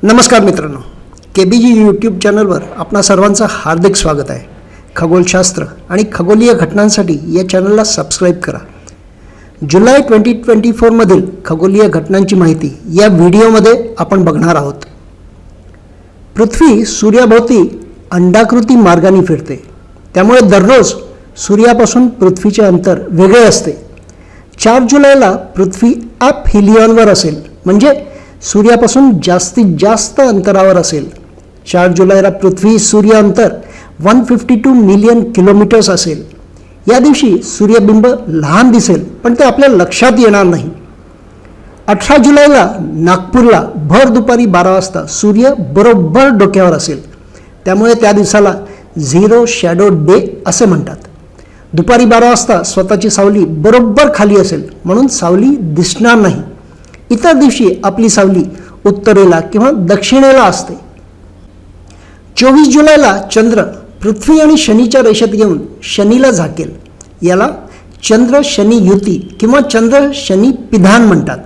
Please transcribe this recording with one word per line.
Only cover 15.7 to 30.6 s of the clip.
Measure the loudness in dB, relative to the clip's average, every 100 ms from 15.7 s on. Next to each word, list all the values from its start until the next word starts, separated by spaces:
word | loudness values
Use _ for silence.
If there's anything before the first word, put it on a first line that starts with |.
| -20 -20 -20 -20 -20 -16 -4
पृथ्वी | -2 0 2 2 -2
सूर्याभोवती | -2 0 2 2 2 2 0 0 -4 -20 -20 -10
अंडाकृती | -2 0 2 2 0 2 2
मार्गाने | 4 2 2 2
फिरते, | 0 -4 -6 -16 -16 -20 -20 -20 -8
त्यामुळे | -2 2 2
दररोज | 4 2 4 2 2 -4 -14 -20 -20 -18
सूर्यापासून | -4 2 2 2 0 0 0
पृथ्वीचे | 0 -2 0 -4 0
अंतर | 0 0 0 -4 -4
वेगळे | 0 2 4
असते. | 4 2 -4 -10 -14 -20 -20 -20 -20 -20 -20 -4
चार | 0 0 2
जुलैला | 2 4 4 2 -2 -8 -4
पृथ्वी | -4 0 -2 -2 -8 -4
अप | -2 -2 0
हिलियॉनवर | 0 2 4 4 4 2
असेल, | 2 -2 -8 -14 -12
म्हणजे | -2 2 2 0 -4 -20 -20 -18
सूर्यापासून | -6 0 2 2 2 2 2 2
जास्तीत | 0 -2 -2 -2 -2 0
जास्त | 0 -2 -4 -2
अंतरावर | 0 0 -2 0